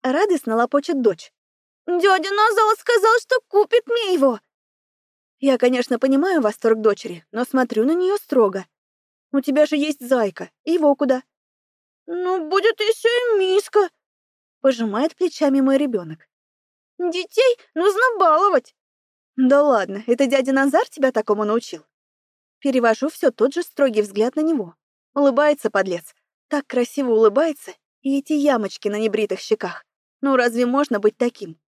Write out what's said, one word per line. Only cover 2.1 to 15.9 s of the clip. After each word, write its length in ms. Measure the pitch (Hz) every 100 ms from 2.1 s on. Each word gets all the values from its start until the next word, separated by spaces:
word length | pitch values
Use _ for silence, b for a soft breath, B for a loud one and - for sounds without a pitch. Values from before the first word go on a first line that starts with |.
| 381 370
Назал 460 | 403 440 427 427 440
сказал, 420 | - 466 427 466
что 200 | - 508 _
купит 380 | 403 415 466 -
мне 280 | 466 415
его". 240 | 349 269 220 _ _ _ _ _ _ _ _ _ _
Я, 140 | 269 254
конечно, 400 | 247 247 240 240
понимаю 420 | 269 269 370 339
восторг 400 | 214 - 226 220
дочери, 460 | 214 202 - 170 _
но 120 | 220
смотрю 400 | 247 262 247 214
на 100 | 247
нее 220 | 339 370 403
строго. 480 | - 262 208 190 185 _ _ _ _ _ _
"У 80 | 277
тебя 260 | 277 277 294
же 80 |
есть 240 | 302 302 285
зайка, 540 | 240 254 208 - 175 _
его 320 | - 339 302
куда?" 300 | 277 262 254 _ _ _ _ _ _ _ _ -
"Ну, 420 | 349 359 370 311
будет 300 | 381 427 440
еще 300 | 427 453 453
и 300 | 480 480 415
миска", 500 | 370 381 - 415 370 _ _ _ _ _ _ _
пожимает 560 | 269 233 226 208 302 -
плечами 440 | 359 - 285 269
мой 180 | 269 269
ребенок. 500 | 294